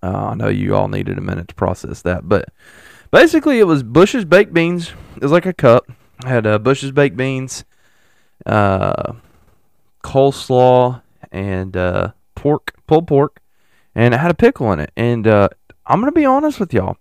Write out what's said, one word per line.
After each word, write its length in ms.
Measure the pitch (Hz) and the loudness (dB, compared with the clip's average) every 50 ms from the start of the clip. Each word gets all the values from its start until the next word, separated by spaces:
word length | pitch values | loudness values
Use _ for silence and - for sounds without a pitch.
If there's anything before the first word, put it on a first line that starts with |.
| - | -6
Uh, 260 | 90 95 95 101 104 | -6 -6 -6 -6 -6
I 60 | 110 | -6
know 140 | - 110 104 | -6 -4 -4
you 260 | 101 101 98 98 101 | -4 -4 -4 -2 -2
all 140 | 101 - 101 | -2 -2 -2
needed 300 | 101 98 98 98 95 95 | -4 -8 -6 -6 -8 -8
a 20 | |
minute 280 | 95 95 95 98 87 - | -8 -8 -8 -10 -10 -14
to 60 | - | -8
process 460 | - - 92 92 - - - - - - | -4 -4 -4 -4 -6 -10 -14 -14 -8 -6
that, 260 | 85 90 90 - 80 | -6 -6 -6 -4 -2
but 200 | 104 95 - - _ _ _ - - - - - - - _ _ | -2 -2 -2 -6 _ _ _ -20 -20 -20 -20 -20 -20 -20 _ _
basically 480 | - - 277 330 - 320 277 302 277 233 | 4 4 6 6 4 2 0 2 2 4
it 80 | 214 | 4
was 160 | 180 160 143 127 | 4 2 0 -2
Bush's 420 | 110 117 147 180 214 - 262 208 | 0 4 4 4 4 2 -4 -2
baked 300 | 156 165 185 214 185 - | 2 4 2 2 2 0
beans. 380 | 170 165 170 175 175 165 - - - - - - | -2 0 0 -2 -6 -8 -10 -14 -20 -20 -20 -16
It 60 | - - | -6 -2
was 100 | 143 151 | 0 0
like 120 | 175 170 | 0 0
a 80 | 185 180 | -2 -6
cup. 340 | - - 127 117 123 - _ - _ _ _ _ _ 127 | 2 4 4 4 4 2 _ -20 _ _ _ _ _ -8
It 40 | 127 | -2
had, 180 | 131 120 107 | -2 -2 0
uh, 120 | 107 107 107 | 0 0 0
Bush's 340 | 107 123 135 135 - 139 131 | 0 0 -2 -2 -4 -4 0
baked 240 | 143 143 143 85 | 0 0 0 0
beans, 480 | 104 127 135 135 131 131 127 - - - _ _ _ _ _ _ _ _ _ _ _ _ _ _ _ - | -4 -6 -4 -4 -6 -8 -10 -12 -16 -18 _ _ _ _ _ _ _ _ _ _ _ _ _ _ _ -8
uh, 680 | - - 107 104 101 95 95 95 50 - - - - - - _ _ _ _ _ _ _ _ _ _ _ _ _ _ _ _ _ | -4 -2 0 0 0 0 0 -2 -2 -4 -4 -6 -8 -10 -14 _ _ _ _ _ _ _ _ _ _ _ _ _ _ _ _ _
coleslaw, 1000 | - - 135 135 139 139 - - - 131 123 127 127 127 127 127 123 127 120 _ _ _ _ - - | -4 0 2 2 2 0 -4 -6 -2 2 4 4 6 6 4 2 2 -2 -6 _ _ _ _ -20 -14
and, 460 | - 92 95 101 95 92 92 95 92 | -10 -8 -6 -6 -6 -6 -8 -6 -6
uh, 360 | 95 90 90 90 95 92 104 - _ _ _ _ | -4 -4 -2 -2 -2 -4 -6 -8 _ _ _ _
pork, 380 | - - 143 151 - _ - - _ _ | -6 -2 -2 -2 -2 _ -10 -18 _ _
pulled 200 | - 160 156 175 | 2 2 2 2
pork, 340 | - 151 139 139 147 _ _ _ _ _ _ _ _ _ _ _ _ _ | 2 0 0 0 0 _ _ _ _ _ _ _ _ _ _ _ _ _
and 200 | - 113 120 120 | 0 2 2 2
it 60 | 123 | 2
had 100 | 156 175 | 0 0
a 40 | 170 | 0
pickle 380 | - - 233 277 - 135 110 98 | 2 2 2 2 2 -2 -2 -2
in 60 | 76 | -2
it. 120 | 76 - _ | -4 -8 _
And, 300 | - 113 120 120 117 107 | -4 -2 -2 -2 0 2
uh, 220 | 110 107 104 101 - - _ _ _ - _ _ | 2 4 4 4 2 0 _ _ _ -20 _ _
I'm 160 | - 131 170 | -2 -2 0
gonna 120 | 226 277 302 | 0 0 0
be 120 | 349 302 | 0 2
honest 340 | 269 262 277 302 302 285 - | 2 2 2 0 -2 -4 -4
with 140 | 208 170 - | -6 -4 -2
y'all. 240 | 110 92 95 92 _ | -4 -2 -4 -8 _